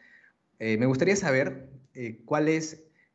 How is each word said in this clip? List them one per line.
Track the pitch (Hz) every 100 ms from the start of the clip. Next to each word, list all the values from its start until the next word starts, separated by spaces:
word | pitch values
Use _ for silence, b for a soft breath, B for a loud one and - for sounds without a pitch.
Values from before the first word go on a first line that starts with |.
| b b b b _ -
Eh, | 113 110
me | 127
gustaría | 131 175 202
saber, | 170 131 143 - - - -
eh, | 131 117 113
cuál | - 151 151
es | 160 156 - - b b